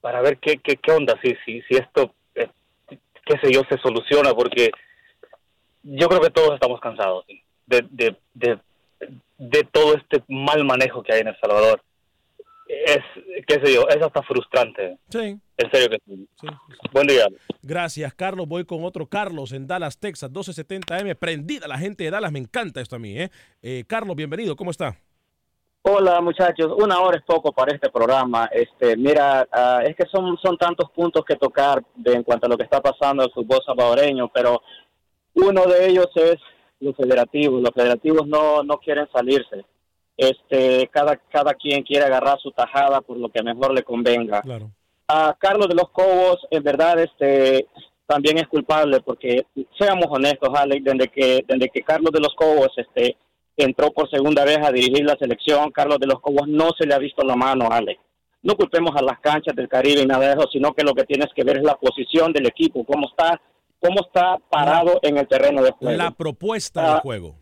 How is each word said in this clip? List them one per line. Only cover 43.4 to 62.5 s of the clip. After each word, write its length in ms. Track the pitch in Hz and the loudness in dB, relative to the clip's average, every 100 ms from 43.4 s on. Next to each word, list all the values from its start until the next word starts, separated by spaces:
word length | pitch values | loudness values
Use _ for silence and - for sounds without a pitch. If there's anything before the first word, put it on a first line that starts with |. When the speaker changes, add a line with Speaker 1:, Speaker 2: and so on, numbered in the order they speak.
Speaker 3:
mejor 300 | 117 117 135 | -6 -2 0
le 120 | 135 | 0
convenga. 580 | 120 120 120 120 117 104 | -2 -4 0 0 0 -4
Speaker 2:
Claro. 300 | 131 117 107 - _ _ _ | -6 -14 -16 -20 _ _ _
Speaker 3:
A 300 | 156 156 151 | 0 0 0
Carlos 300 | 190 202 202 | 0 0 2
de 80 | 175 | 0
los 140 | 180 | 0
Cobos, 540 | - 185 185 185 180 - | 2 2 4 4 2 -2
en 120 | 160 | -4
verdad, 340 | 143 139 165 170 | -2 0 2 2
este, 680 | 165 _ 139 139 135 135 - _ - _ | 0 _ 2 4 4 2 0 _ -20 _
también 320 | _ 147 143 156 | _ 0 2 0
es 120 | 156 | 0
culpable, 520 | 151 - 156 151 - | -4 0 2 2 0
porque 460 | - 120 131 123 - - 131 - | -4 -8 -2 -2 -2 -10 -14 -2
seamos 280 | 202 185 170 | 0 2 0
honestos, 400 | 139 139 139 139 | 0 0 0 0
Alex, 300 | 143 139 139 | 0 0 0
desde 240 | 135 131 131 | 0 0 0
que, 360 | - 131 127 - | 0 2 2 0
desde 240 | 131 127 | -2 -2
que 120 | - | -4
Carlos 280 | - 156 160 | -2 0 2
de 80 | 156 | 0
los 140 | 147 | -2
Cobos, 360 | - 156 151 135 - | 0 2 4 2 0
este, 400 | 117 - 120 - _ _ _ - | -8 -2 -2 -4 _ _ _ -2
entró 360 | 139 127 151 | -2 2 0
por 180 | 151 151 | 0 -4
segunda 340 | 143 143 147 | 0 0 2
vez 140 | 143 151 | 2 2
a 140 | 151 | 2
dirigir 320 | 127 127 139 | 2 2 2
la 120 | 147 139 | 0 0
selección, 540 | 135 120 - 147 147 | -2 -4 0 0 0
Carlos 280 | 135 143 147 | -2 0 0
de 80 | 135 | 0
los 120 | 131 | -2
Cobos 280 | - 143 143 | 0 -2 0
no 220 | 151 160 165 | 0 0 0
se 80 | |
le 100 | 156 | 0
ha 40 | 143 | 0
visto 240 | 139 - | 0 -2
la 120 | 135 123 | -2 0
mano, 320 | 131 131 117 | 0 0 0
Alex. 300 | 117 104 - _ _ _ _ | 0 -2 -8 _ _ _ _
No 140 | - 202 | -4 0
culpemos 380 | 202 170 170 147 | 2 2 0 0
a 60 | |
las 180 | 135 123 | -2 -2
canchas 340 | 151 151 156 | -2 -2 -2
del 140 | 127 127 | -6 -2
Caribe 340 | 127 139 143 | 0 2 2
y 40 | 135 | 2
nada 200 | 131 135 | 2 2
de 60 | |
eso, 160 | 143 143 | 2 0
sino 220 | 143 143 | 0 -2
que 100 | 147 | 0
lo 100 | 151 | 0
que 100 | 131 | 0
tienes 240 | 131 139 147 | -2 -2 -4
que 100 | - | -2
ver 140 | 131 135 | -2 2
es 60 | |
la 120 | 147 143 | 0 2
posición 560 | 131 131 123 160 165 | 0 -2 -4 0 0
del 140 | 151 | 0
equipo, 380 | 127 | -2